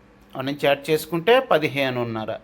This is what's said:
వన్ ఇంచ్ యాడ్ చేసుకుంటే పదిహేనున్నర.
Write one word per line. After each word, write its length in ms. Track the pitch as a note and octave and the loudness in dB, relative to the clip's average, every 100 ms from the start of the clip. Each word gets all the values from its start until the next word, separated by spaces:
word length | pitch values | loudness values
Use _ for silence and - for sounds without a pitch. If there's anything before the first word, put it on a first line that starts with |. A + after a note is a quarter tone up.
| _ _ _ C3+ | _ _ _ -8
వన్ 120 | C3 | -8
ఇంచ్ 160 | C#3+ | 0
యాడ్ 240 | C#3+ C#3 - | 0 0 0
చేసుకుంటే 500 | D#3 - E3+ E3+ B3+ | -2 -2 -2 4 4
పదిహేనున్నర. 1000 | C4 D#3+ D3+ C#3 C3+ A#2+ A#2 A2 A2 G#2+ | 4 2 2 0 -2 -2 -4 -6 -8 -10